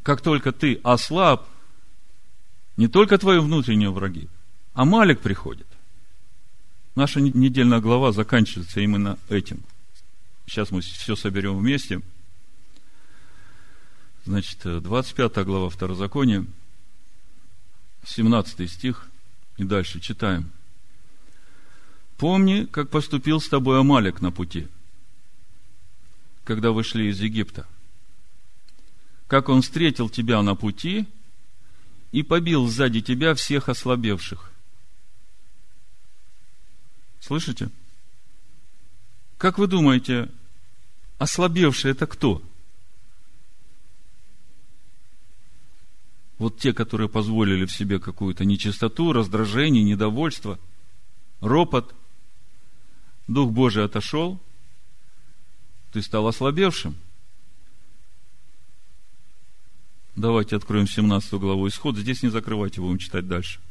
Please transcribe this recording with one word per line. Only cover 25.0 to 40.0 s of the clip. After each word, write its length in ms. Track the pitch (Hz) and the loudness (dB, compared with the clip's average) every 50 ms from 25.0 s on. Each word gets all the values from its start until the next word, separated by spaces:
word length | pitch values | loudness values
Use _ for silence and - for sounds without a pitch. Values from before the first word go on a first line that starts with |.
| - - - - - - - - - - - - - - - - - - - - - - - - - - - - - | -10 -10 -10 -10 -10 -10 -10 -8 -8 -8 -8 -8 -8 -8 -8 -8 -8 -8 -8 -8 -8 -8 -8 -8 -8 -8 -8 -8 -4
когда 280 | - 113 110 107 117 | -4 -2 2 4 4
вы 120 | 113 110 113 | 4 4 0
шли 240 | - - 113 110 104 | 0 0 2 2 2
из 120 | 101 95 | 2 0
Египта, 460 | 104 110 107 110 101 - - - 71 - - - - - - - - - - - - - - - - - - - - - - - - - - - - - - - - - | 0 0 0 0 -2 -2 -4 -8 -8 -8 -8 -8 -8 -10 -10 -10 -10 -10 -8 -8 -8 -8 -8 -8 -8 -8 -8 -8 -8 -8 -8 -8 -8 -8 -8 -8 -8 -8 -8 -8 -4 4
как 200 | - 135 131 - | 4 4 6 8
он 140 | 135 131 | 6 6
встретил 480 | 127 - - 160 160 208 131 - 120 110 | 6 6 2 4 4 4 4 2 0 0
тебя 320 | - - 117 113 120 107 | 0 0 2 4 4 4
на 120 | 101 101 98 | 6 4 2
пути 520 | - 110 107 98 - - 165 190 214 214 - - - - - - - - - - - - - - - - - - - - - | 2 0 -2 -2 -2 -2 -2 0 0 -2 -4 -6 -10 -10 -10 -10 -10 -10 -10 -10 -10 -8 -8 -8 -8 -10 -10 -8 -8 -8 -2
и 100 | - 135 | 0 0
побил 440 | 151 - 165 175 170 170 165 143 123 | 2 4 2 2 4 4 4 4 4
сзади 340 | 120 113 120 139 127 113 113 | 4 4 4 4 4 4 2
тебя 340 | 104 - 127 123 151 165 156 | 2 0 0 2 4 4 4
всех 340 | 131 - - 139 139 - - | 2 0 0 0 2 2 0
ослабевших". 840 | 123 - - 127 127 123 113 110 101 87 - - - - - - - - - - - - - - - - - - - - - - - - - - - - - - - - - - - - - - - - - - - - - - - - - - - - - - - - - - - - | -2 -2 2 0 2 2 2 0 0 0 -2 -6 -8 -8 -8 -8 -10 -10 -10 -10 -10 -10 -10 -10 -10 -10 -10 -10 -10 -10 -10 -10 -10 -10 -10 -10 -8 -8 -8 -8 -8 -8 -8 -8 -8 -8 -8 -8 -8 -8 -8 -8 -8 -8 -8 -10 -10 -10 -10 -10 -8 -8 -8 -8 -8 -8 -8 -8 -8 -8
Слышите? 500 | - - - - 165 - 117 - 101 - - - - - - - - - - - - - - - - - - - - - - - - - - - - - - - - - - - | -6 -4 -2 -2 -2 -2 -4 -4 -4 -6 -6 -8 -10 -10 -10 -10 -10 -10 -10 -10 -10 -10 -10 -10 -10 -10 -10 -10 -8 -8 -8 -8 -8 -8 -8 -8 -8 -8 -8 -8 -8 -8 -6 0
Как 200 | - 185 185 - | 0 0 4 4
вы 80 | 202 | 2
думаете, 640 | 190 185 185 156 143 131 127 | 4 4 6 6 8 6 6